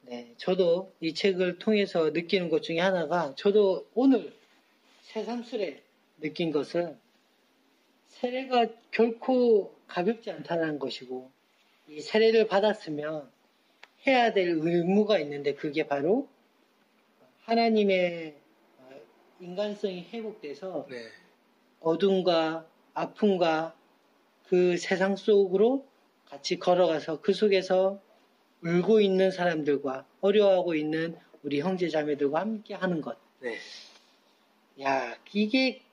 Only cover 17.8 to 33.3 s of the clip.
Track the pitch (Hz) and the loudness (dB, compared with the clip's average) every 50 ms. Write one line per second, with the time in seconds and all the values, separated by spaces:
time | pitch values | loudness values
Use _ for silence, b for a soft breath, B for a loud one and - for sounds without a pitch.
17.8 | 208 196 190 185 180 175 170 165 165 156 147 143 _ _ _ _ _ _ _ _ | 2 2 2 2 0 -2 -4 -6 -12 -14 -14 -18 _ _ _ _ _ _ _ _
18.8 | 131 127 135 143 - _ _ _ _ _ _ _ 185 175 180 190 208 208 208 202 | -20 -20 -20 -20 -20 _ _ _ _ _ _ _ -16 -12 -6 -4 -4 -4 -4 -4
19.8 | - 196 185 180 175 - - 233 220 214 - - - 147 139 - 190 190 175 151 | -6 -6 -6 -8 -12 -12 -12 -10 -10 -10 -12 -12 -14 -14 -14 -12 -12 -10 -8 -10
20.8 | 131 - 131 120 117 113 - - _ _ _ _ _ _ _ _ _ _ _ _ | -10 -10 -14 -14 -14 -16 -20 -20 _ _ _ _ _ _ _ _ _ _ _ _
21.8 | - 165 170 170 196 196 190 190 175 180 170 165 160 160 160 165 160 - _ _ | -2 -2 0 2 2 2 2 2 2 2 2 2 2 0 -2 -6 -10 -14 _ _
22.8 | _ _ _ 160 160 160 - - 220 208 190 180 175 165 160 156 165 160 - _ | _ _ _ -8 -8 -8 -4 0 2 2 4 4 2 2 2 0 -2 -6 -10 _
23.8 | _ _ _ _ _ _ _ _ _ _ _ _ _ _ 185 180 180 180 175 175 | _ _ _ _ _ _ _ _ _ _ _ _ _ _ 2 4 4 4 2 0
24.8 | - - 190 170 190 196 196 190 - - 208 202 196 185 180 190 214 240 269 277 | -2 -2 0 0 2 0 0 -2 2 4 4 4 4 4 4 4 4 4 2 0
25.8 | - _ _ _ _ _ _ _ _ _ - 143 - - 185 170 - 185 180 180 | -4 _ _ _ _ _ _ _ _ _ -20 -12 -6 -6 -6 -2 2 2 4 4
26.8 | 180 165 160 151 - - 160 156 - - 190 185 208 214 196 185 180 - 185 185 | 4 2 2 -2 -2 -6 -8 -4 -2 -2 0 2 2 2 2 2 2 2 2 2
27.8 | 190 190 202 202 _ _ _ _ _ _ _ _ _ _ _ _ - 165 175 175 | 2 0 -2 -4 _ _ _ _ _ _ _ _ _ _ _ _ -4 -2 0 0
28.8 | 175 185 220 214 202 196 190 185 190 190 185 180 180 175 165 156 147 147 143 135 | 2 4 4 4 4 4 4 2 2 2 2 0 -2 -2 0 0 0 0 -2 0
29.8 | 139 139 131 135 - _ _ _ - 196 202 214 202 196 190 185 175 175 165 151 | -2 -6 -8 -8 -12 _ _ _ 0 2 4 4 6 6 4 4 2 0 -2 -2
30.8 | 151 151 156 160 165 170 170 - _ _ - - - 143 139 143 143 185 190 175 | -2 -2 -4 -4 -4 -6 -8 -12 _ _ -20 -14 -8 -4 -4 -2 -2 -2 -2 -2
31.8 | 180 165 156 156 151 147 147 135 143 139 147 160 190 220 226 208 - - 208 185 | -2 -2 -2 -2 -2 -2 -2 -2 -2 -2 0 -2 -4 -4 -6 -8 -10 -14 -10 -6
32.8 | 185 185 175 156 127 123 117 _ _ _ | -4 -2 -2 -4 -6 -8 -12 _ _ _